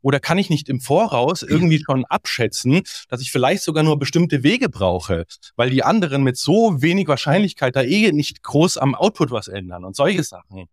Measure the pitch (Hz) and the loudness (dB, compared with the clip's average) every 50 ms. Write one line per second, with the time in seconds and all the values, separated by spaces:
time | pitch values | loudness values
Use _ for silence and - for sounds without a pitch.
0 | - 139 135 139 - - 165 190 202 - 160 147 151 - 135 127 - - 139 180 | 0 0 0 0 0 0 0 0 0 0 0 -2 -2 -4 -6 -6 -2 0 2 2
1 | 233 208 143 120 120 147 185 - - - - 160 180 165 156 151 151 - 135 131 | 2 2 0 0 0 0 -2 -4 -2 0 0 2 4 4 2 2 2 0 -2 -2
2 | 123 - - 208 - - - - 117 101 - - - 123 143 185 185 - - - | -2 -2 -4 -4 -4 -6 -4 -2 -2 -2 -2 -2 0 2 2 2 0 -2 -8 -18
3 | - - 131 123 131 123 - 139 123 135 185 202 - - 156 156 151 156 151 147 | -12 -10 -10 -8 -6 -4 -2 0 2 2 0 0 -2 -2 -2 2 2 2 2 0
4 | 139 127 - 165 175 170 156 139 123 196 220 254 269 165 - - 98 92 90 90 | 0 0 0 0 0 2 0 2 2 2 2 2 0 -2 -2 0 0 0 0 -2
5 | - - 92 82 85 - - - - - - - 120 127 135 131 - 139 185 226 | -2 -4 -4 -4 -6 -8 -14 -20 -20 -8 -4 -2 0 0 0 0 2 2 2 2
6 | 180 151 135 139 135 131 123 - - - 175 220 226 220 170 131 135 165 175 202 | 0 0 0 0 2 2 0 0 0 2 4 4 4 4 2 2 2 2 2 2
7 | 190 151 139 120 - 147 151 196 208 180 - - 139 127 - 139 127 123 175 208 | 2 0 0 0 0 2 2 2 2 0 -2 -2 -2 0 0 0 0 2 2 2
8 | 208 196 151 147 147 - - - - - - 143 165 190 - - - 139 - 104 | 2 2 2 0 -2 -4 -6 -12 -6 -2 2 2 2 2 2 0 -2 -2 0 0
9 | 160 220 - - 165 120 123 107 - - 92 101 92 90 90 87 90 95 98 - | 0 0 0 0 -2 -2 -2 -4 -8 -8 -10 -12 -12 -12 -14 -14 -14 -10 -4 0
10 | 143 180 202 180 151 - - 87 - _ 98 95 90 - | 0 0 0 0 -4 -6 -10 -18 -20 _ -20 -20 -20 -20